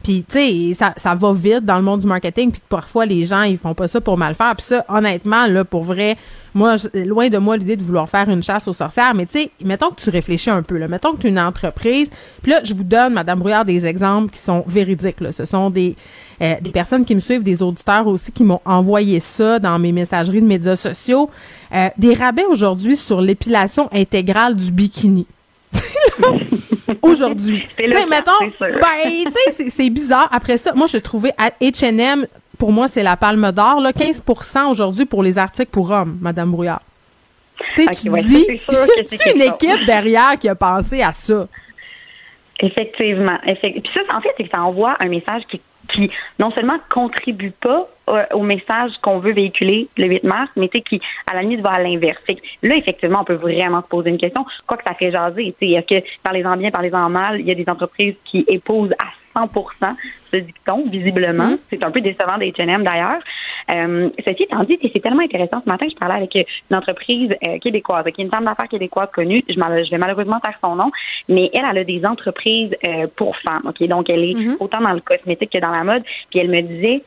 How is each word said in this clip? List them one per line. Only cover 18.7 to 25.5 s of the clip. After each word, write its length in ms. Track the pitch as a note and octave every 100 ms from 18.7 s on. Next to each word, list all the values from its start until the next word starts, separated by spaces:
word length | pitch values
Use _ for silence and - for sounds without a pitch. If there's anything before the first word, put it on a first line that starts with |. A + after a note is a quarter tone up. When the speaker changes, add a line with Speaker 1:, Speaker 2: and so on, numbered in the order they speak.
| F#3 F#3 G#3 G#3 F#3+
Speaker 1:
ça 400 | - - A3 A3+
dans 180 | G3 E3+
mes 140 | E3+
messageries 480 | F3 F3 F3+ E3+ G3+
de 60 | A3
médias 280 | F#3 F3 F3+
sociaux. 540 | G3 - - B3+ D4 - - - -
Euh, 140 | F#3+ F#3 -
des 160 | A#3 A3+
rabais 280 | B3+ B3 G4
aujourd'hui 520 | C4+ G3+ F#3 G#3 C#4
sur 240 | - F#3+
l'épilation 680 | F#3 G3 A3+ A3 F#3+ - C#4
intégrale 640 | G3+ F#3+ G3+ F#3 G3+ A#3+ G#3
du 140 | F3+
bikini. 540 | F3+ G3+ - G#3+ F#3+ F3 _ _